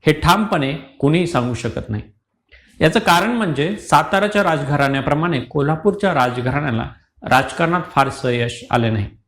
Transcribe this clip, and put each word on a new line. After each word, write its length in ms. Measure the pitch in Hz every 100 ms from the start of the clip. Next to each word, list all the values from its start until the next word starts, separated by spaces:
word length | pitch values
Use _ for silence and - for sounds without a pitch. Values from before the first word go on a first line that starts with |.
| -
हे 80 |
ठामपणे 580 | 156 165 190 214 175 135 160 - _
कोणीही 280 | 139 165 175
सांगू 260 | 131 120
शकत 360 | 117 - - -
नाही. 140 | 104 - _ _ _ _ _ _ _
याचं 200 | 160 226
कारण 320 | 220 170 202
म्हणजे 440 | 240 202 139 165 208
साताऱ्याच्या 640 | - 147 156 196 208 208
राजघराण्याप्रमाणे 960 | 180 160 143 143 139 139 131 147 170 143
कोल्हापूरच्या 720 | - 151 143 160 208 196 196
राजघराण्याला 760 | 151 123 123 123 139 - 117 127 - _ _
राजकारणात 580 | - 131 151 - 165 175 156 -
फारसं 340 | 135 - 131
यश 340 | 120 120 - -
आले 180 | 123 113
नाही. 160 | 110 98 -